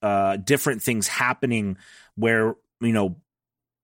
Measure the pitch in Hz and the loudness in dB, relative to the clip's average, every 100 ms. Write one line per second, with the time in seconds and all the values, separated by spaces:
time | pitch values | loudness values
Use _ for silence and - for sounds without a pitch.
0 | 107 98 98 98 92 139 - 113 - 113 | -2 0 0 0 0 0 0 -2 -2 -2
1 | 98 - 123 127 131 117 101 92 - - | -2 -2 -2 -2 -2 -2 -2 -6 -12 -20
2 | - - 113 113 110 - _ _ 117 113 | -16 -2 2 2 2 -2 _ _ 0 2
3 | 95 87 _ _ _ _ _ _ | 0 -4 _ _ _ _ _ _